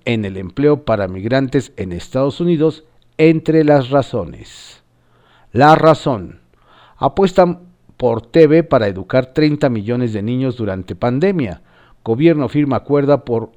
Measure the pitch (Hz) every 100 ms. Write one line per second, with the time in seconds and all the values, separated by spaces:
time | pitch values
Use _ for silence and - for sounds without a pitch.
0 | - 117 101 95 92 107 143 147 - 110
1 | 95 92 104 131 135 143 120 - 95 87
2 | - 131 139 135 175 165 160 156 _ _
3 | _ - 160 160 156 160 151 147 123 139
4 | 127 117 87 107 107 - - - _ _
5 | _ _ _ _ _ 110 147 156 156 147
6 | - 117 87 87 _ _ _ _ _ -
7 | 135 - 196 185 175 175 - _ _ -
8 | 123 113 - 165 156 160 165 135 107 95
9 | 95 127 127 - 151 147 143 113 104 120
10 | 123 107 104 123 131 123 107 95 92 90
11 | 117 127 185 185 117 80 _ _ _ _
12 | - 113 165 156 127 147 143 120 - 143
13 | 139 143 - 113 110